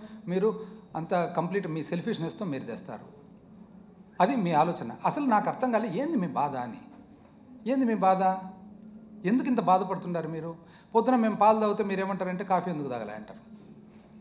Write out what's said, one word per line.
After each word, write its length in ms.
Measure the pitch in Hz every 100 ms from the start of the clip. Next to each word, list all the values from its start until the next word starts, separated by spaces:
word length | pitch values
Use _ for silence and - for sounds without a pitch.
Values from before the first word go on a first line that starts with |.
| - - -
మీరు 320 | 147 214 190 - - - 160
అంత 180 | 165 180 165 -
కంప్లీట్ 300 | 170 202 180
మీ 160 | 160
సెల్ఫిష్‌నెస్‌తో 640 | 143 175 220 190 160 -
మీరు 200 | 196 135
తెస్తారు. 400 | 113 101 - 107 - - - - - - - - - - - -
అది 160 | 190 269
మీ 160 | 175
ఆలోచన. 380 | 151 165 170 117 - -
అసలు 180 | 302
నాకు 260 | 277 208 170
అర్థం 220 | - 254
కాలే, 180 | 226 226
"ఏంది 220 | 170 302 294
మీ 100 | 175
బాధ?" 300 | 127 147 131
అని? 220 | 120 101 - - - - - - - - 214
ఏంది 180 | 269
మీ 100 | 247
బాధ? 280 | 208 190 185 190 190 - - - - - - - - 180
ఎందుకు 220 | 254 285
ఇంత 120 | 226
బాధపడుతున్నారు 680 | 175 185 196 185 175 170 156
మీరు? 280 | 160 165 165 - - -
పొద్దున 220 | 226 220 254
మేము 200 | 220 202
పాలు 240 | 208 220
తాగితే 240 | 214 208
మీరేమంటారంటే, 600 | 202 190 190 190 185 180
"కాఫీ 260 | 214 196 196
ఎందుకు 180 | 151 139
తాగలే?" 240 | 120 104
అంటారు. 260 | 107 107 - - - - - - - - -